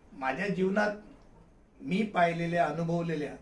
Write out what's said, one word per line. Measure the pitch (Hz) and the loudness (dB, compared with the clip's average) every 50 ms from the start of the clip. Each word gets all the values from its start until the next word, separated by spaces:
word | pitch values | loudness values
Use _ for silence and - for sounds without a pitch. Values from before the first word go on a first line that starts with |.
| - - - | -20 -20 -12
माझ्या | 139 131 131 135 170 196 | -6 -4 -2 -2 -2 -2
जीवनात | 202 175 180 190 190 196 214 208 208 208 - - - - - - - - - - - - - - _ _ - | -2 0 0 0 2 2 2 2 2 0 -4 -10 -18 -20 -20 -20 -20 -20 -20 -20 -20 -20 -20 -20 _ _ -12
मी | - 135 180 214 220 | -6 -2 0 0 0
पाहिलेल्या, | 202 - 185 170 170 165 170 170 170 170 170 165 | 0 2 2 4 4 2 0 -2 0 2 2 2
अनुभवलेल्या | 151 151 165 170 165 170 170 170 170 156 151 147 - - - | 2 0 -2 -2 0 0 0 0 -2 -2 -4 -4 -6 -8 -12